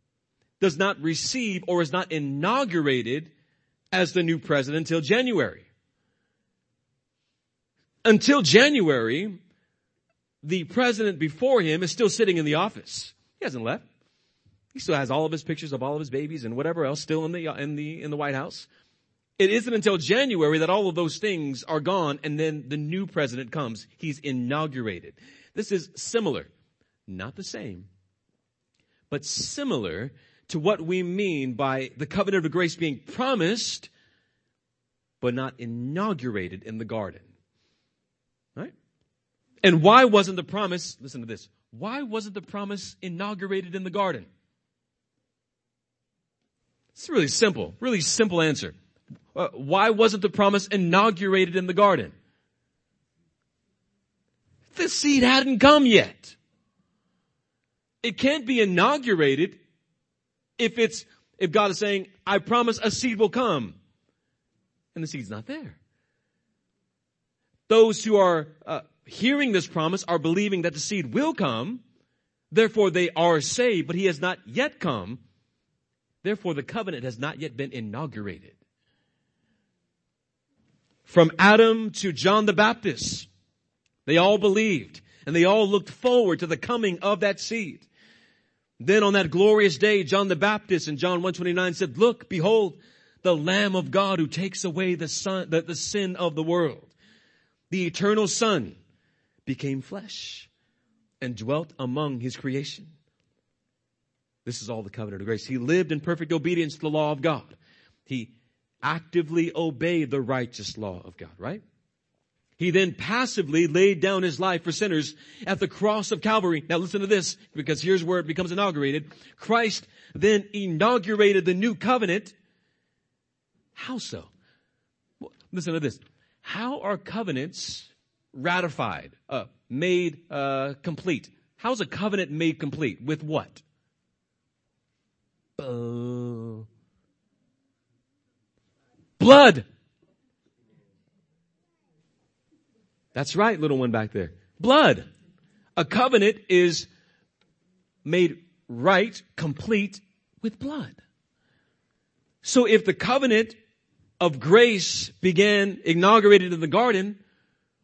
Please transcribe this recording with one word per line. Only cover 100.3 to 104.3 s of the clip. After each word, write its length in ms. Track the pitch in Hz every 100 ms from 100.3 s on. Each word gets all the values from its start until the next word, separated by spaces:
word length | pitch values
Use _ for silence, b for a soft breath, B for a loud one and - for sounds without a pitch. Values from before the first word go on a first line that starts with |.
| - - _ _ _ _ _ _ -
and 140 | 131
dwelt 380 | 113 110 147 165 -
among 420 | 127 131 151 127
his 160 | 123 -
creation. 500 | 135 131 147 - - _ _ _ _ _ _ _ _ _ _ _ _ _ _